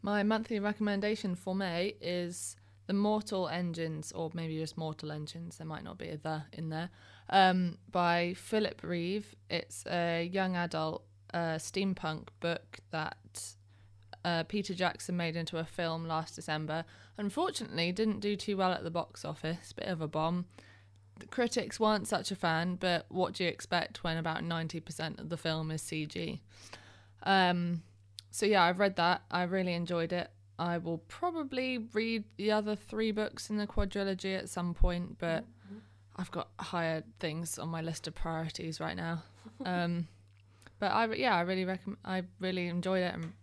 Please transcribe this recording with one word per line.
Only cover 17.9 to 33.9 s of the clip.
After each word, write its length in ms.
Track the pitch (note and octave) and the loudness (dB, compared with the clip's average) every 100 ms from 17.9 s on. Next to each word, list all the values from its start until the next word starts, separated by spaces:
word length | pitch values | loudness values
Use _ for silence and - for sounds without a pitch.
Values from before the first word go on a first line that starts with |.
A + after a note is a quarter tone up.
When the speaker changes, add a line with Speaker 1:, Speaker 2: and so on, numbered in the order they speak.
Speaker 1:
didn't 300 | F3+ A3 G#3 | 2 0 2
do 140 | G3+ G3+ | 0 -2
too 220 | - G3 | -2 2
well 140 | F#3 | 2
at 120 | F3+ | 2
the 60 | E3+ | -2
box 340 | E3+ - - | -4 -4 -6
office, 480 | D#3 D#3 D#3 F3 - | -8 -4 -4 -4 -6
bit 140 | - - | -8 -4
of 140 | E3+ | -2
a 60 | D#3 | -2
bomb. 400 | D#3+ D#3+ F3 F3+ - - - - - - - | 0 2 0 -2 -12 -20 -20 -20 -20 -20 -20
The 80 | - | -8
critics 520 | - A#3+ A#3+ - - | 0 2 2 -2 2
weren't 280 | A3 G#3+ - | 4 4 2
such 240 | F3+ E3 | -2 -2
a 40 | F#3+ | 0
fan, 380 | E3+ D#3+ F3 F3+ | 2 2 0 0
but 280 | F#3 F3 - | 2 2 0
what 240 | F#3 F#3 - | 0 0 2
do 80 | |
you 80 | F3 | -2
expect 520 | - - F3 - - | -2 0 0 0 -4
when 140 | F3 E3 | -4 -2
about 260 | D#3+ D#3+ | -2 -2
ninety 360 | E3 E3 D#3+ E3 | -2 -2 -2 -6
percent 400 | - D#3 D#3+ - | -8 -6 -6 -6
of 100 | D#3+ | -6
the 80 | E3 | -4
film 320 | E3 D#3+ D#3 | -2 -2 -2
is 140 | D#3 | -4
C 240 | - D#3 D#3 | -4 -4 -4
G? 340 | - E3 D#3 - - - - - - - - | -4 -4 -6 -12 -20 -18 -18 -20 -20 -20 -8
Um, 600 | - F#3+ F3+ F3 F3 E3+ - - - - - | 4 6 6 4 2 -2 -4 -20 -20 -20 -10
so 160 | - G#3 | 0 4
yeah, 160 | G#3 | 8
I've 160 | F3 F3+ | 8 6
read 160 | G3+ F#3+ | 4 6
that. 260 | E3+ F3+ - | 4 4 2
I 140 | F3 | 0
really 320 | F3+ F#3+ F3+ E3+ | 2 2 2 0
enjoyed 360 | E3+ F3 E3 | 0 0 0
it. 200 | F3 F3 - - - | 0 -4 -10 -20 -4
I 220 | F3 E3+ | 0 0
will 180 | E3 E3 | 0 -4
probably 800 | - - F4+ E4 C#4+ B3+ C4 B3+ | -6 -2 -2 0 -2 0 0 0
read 460 | A3+ G#3 A3+ A3+ G#3 - | 0 0 2 0 -2 -2
the 140 | G#3 | 2
other 240 | G#3+ G#3 G#3 | 4 2 -2
three 360 | - A3 A3 | -4 0 2
books 400 | G#3+ G#3+ - - | 2 0 -4 -4
in 60 | G#3 | -2
the 100 | G#3 | 0
quadrilogy 680 | - G3+ | 2 2